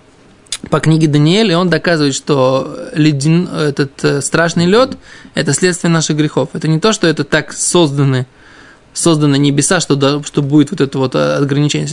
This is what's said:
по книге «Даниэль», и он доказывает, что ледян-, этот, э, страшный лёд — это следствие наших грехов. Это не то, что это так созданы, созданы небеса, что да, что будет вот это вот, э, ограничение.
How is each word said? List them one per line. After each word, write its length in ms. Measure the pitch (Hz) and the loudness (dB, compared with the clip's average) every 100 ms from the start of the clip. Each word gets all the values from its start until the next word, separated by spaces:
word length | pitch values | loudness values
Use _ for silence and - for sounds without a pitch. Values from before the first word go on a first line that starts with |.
| _ _ - - _ - - | _ _ -20 -20 _ -14 -4
по 80 | 156 | -2
книге 300 | 156 160 160 | 2 2 2
«Даниэль», 420 | 147 151 196 226 | 2 2 2 2
и 40 | |
он 160 | 170 180 | 2 0
доказывает, 440 | 165 185 165 143 | 0 0 0 0
что 760 | 131 - 143 131 135 135 143 - | -2 -2 0 2 0 -4 -10 -8
ледян-, 540 | 143 151 143 147 165 180 | 0 2 2 2 0 0
этот, 560 | 165 151 139 139 - | -4 -4 -2 -4 -2
э, 160 | 147 143 | -2 -2
страшный 440 | - 160 170 170 175 | -2 0 0 0 2
лёд — 300 | 214 262 - - - - | 2 2 -4 -16 -20 -10
это 180 | - 156 | -4 -2
следствие 360 | 143 180 175 170 | 0 0 0 0
наших 260 | 165 156 151 | 0 0 0
грехов. 340 | 151 - 151 | -2 -2 -4
Это 160 | 160 156 | -4 -2
не 100 | 160 | 0
то, 140 | 214 | 0
что 160 | 214 165 | 0 0
это 160 | 156 | 0
так 280 | - 156 147 | -2 -2 -4
созданы, 760 | - - 175 156 139 139 127 127 _ - - - - _ | -6 0 2 2 2 0 0 -4 _ -20 -20 -20 -20 _
созданы 460 | - 170 156 147 139 | -2 0 2 2 2
небеса, 420 | 143 143 143 180 | 2 0 0 0
что 160 | - 139 | 0 0
да, 260 | 139 147 | 0 -2
что 180 | 143 - | -4 -4
будет 300 | 139 151 143 | 0 2 0
вот 100 | 185 | 0
это 180 | 135 139 | -2 -2
вот, 180 | 131 151 | -2 0
э, 200 | 147 151 | 0 0
ограничение. 520 | 143 139 147 151 147 | 0 0 0 -2 -6